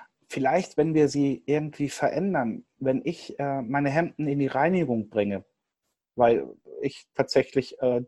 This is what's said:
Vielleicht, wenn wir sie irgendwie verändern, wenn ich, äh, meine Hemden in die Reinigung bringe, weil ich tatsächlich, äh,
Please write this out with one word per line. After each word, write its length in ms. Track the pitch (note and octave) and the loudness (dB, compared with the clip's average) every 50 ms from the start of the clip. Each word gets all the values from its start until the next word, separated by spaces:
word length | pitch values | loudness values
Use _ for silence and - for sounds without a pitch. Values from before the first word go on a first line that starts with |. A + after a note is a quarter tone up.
| - _ _ _ _ _ | -20 _ _ _ _ _
Vielleicht, 480 | - C#3+ C3 C3 D#3 F3+ - - - | -6 0 0 2 2 2 0 0 0
wenn 160 | - D3+ D#3+ D#3 | 0 0 2 4
wir 140 | D#3 D3+ C#3+ | 4 4 4
sie 320 | C#3+ C#3+ C#3+ C#3 C3 - - | 4 2 2 0 0 -2 -2
irgendwie 420 | - D3 D3+ D#3 D3 D3 - D3 C3 | -2 0 0 -2 -4 -6 -6 -6 -6
verändern, 760 | - - D3 - - D#3 F#3+ G3+ F3+ D3 B2 A2+ G#2 - - _ _ | -2 -2 -2 0 0 0 -2 0 0 0 -2 -2 -4 -6 -12 _ _
wenn 240 | _ C3 C3 C3 C3 - | _ -2 0 0 0 -2
ich, 360 | D#3+ E3 - - - - - | -4 -6 -6 -12 -12 -8 -6
äh, 240 | C#3+ C#3 C#3 C3+ A#2+ | -4 -4 -4 -4 -4
meine 260 | A2 C#3 C#3+ C#3+ C#3 | -2 -2 0 0 2
Hemden 380 | C3+ E3 E3+ D#3+ - - D3+ | 2 0 0 0 -4 -4 -4
in 100 | C#3+ C#3+ | -2 0
die 80 | C#3+ C#3 | 0 0
Reinigung 640 | C3 - C3 D3+ E3+ F#3 F3+ D#3+ C3 A#2+ A2+ G#2 - | 0 0 2 2 2 2 2 0 0 0 -2 -2 -2
bringe, 340 | - G#2+ G#2 G2+ G2 F#2+ - _ _ _ _ _ _ _ _ _ _ _ _ _ _ | -2 -2 0 0 -2 -6 -8 _ _ _ _ _ _ _ _ _ _ _ _ _ _
weil 380 | B2 B2 A#2 A#2 E2 C2 A#1+ - - _ C#2+ B1 - | 2 4 4 4 2 0 -6 -12 -20 _ -18 -12 -8
ich 260 | - C#3+ - - - _ _ | -6 -8 -8 -8 -18 _ _
tatsächlich, 640 | - C3+ - - C#3 B2 - - C#3 B2+ - - - | -4 -2 2 2 2 2 2 0 -2 -2 -2 -6 -2
äh, 220 | C3 B2+ B2 B2 B2 | 0 0 0 0 -2